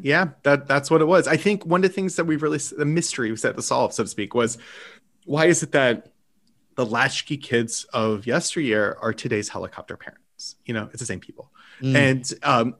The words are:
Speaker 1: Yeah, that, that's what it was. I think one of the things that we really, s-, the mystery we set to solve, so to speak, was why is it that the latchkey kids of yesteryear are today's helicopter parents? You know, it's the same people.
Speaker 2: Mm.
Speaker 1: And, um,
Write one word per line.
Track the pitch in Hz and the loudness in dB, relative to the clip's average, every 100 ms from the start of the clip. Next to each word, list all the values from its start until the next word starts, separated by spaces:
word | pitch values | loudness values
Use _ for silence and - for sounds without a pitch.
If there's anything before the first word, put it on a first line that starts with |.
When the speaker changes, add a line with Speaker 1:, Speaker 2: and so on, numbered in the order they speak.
Speaker 1:
Yeah, | 139 160 180 - | 0 2 0 0
that, | 143 143 139 | 2 2 2
that's | 139 139 | 0 4
what | 160 | 4
it | 156 | 6
was. | 185 131 | 4 4
I | 160 | 2
think | 202 202 165 | 2 0 0
one | 175 | 2
of | 185 | 2
the | |
things | 190 190 180 | 0 -4 -2
that | |
we | 170 151 | -2 0
really, | 151 151 | 0 -2
s-, | - | -6
the | - 147 | -2 0
mystery | 165 165 - 110 | 0 -2 -4 -4
we | 110 | -2
set | 123 - | -4 -4
to | |
solve, | - 127 120 | -2 0 0
so | - | -2
to | 104 | -4
speak, | - 98 | -4 -4
was | 120 117 - - - - - _ _ - | 0 0 -2 -14 -20 -20 -20 _ _ -6
why | 147 165 | 2 4
is | 165 | 4
it | 151 | 2
that | 147 131 113 - _ _ _ _ _ _ - | 2 4 2 -6 _ _ _ _ _ _ -4
the | 117 | -2
latchkey | 117 135 - - 143 | 0 0 -2 -8 -10
kids | - 120 117 - - | -2 -2 0 -6 -6
of | 123 110 107 113 | -2 0 -2 -2
yesteryear | 143 - 180 135 107 101 - | -2 -2 -4 0 0 0 -2
are | 113 | -6
today's | 110 127 113 104 | -6 -4 -4 -4
helicopter | 92 87 - - - | -8 -10 -12 -14 -16
parents? | - - _ _ - - | -16 -20 _ _ -20 -16
You | - | -8
know, | 113 107 | -6 -8
it's | - | -10
the | 117 | -8
same | 92 | -10
people. | - - - _ - - | -12 -20 -20 _ -20 -8
Speaker 2:
Mm. | 131 135 | 0 4
Speaker 1:
And, | 135 131 120 - | 4 2 -4 -4
um, | 147 123 117 - | 2 2 2 0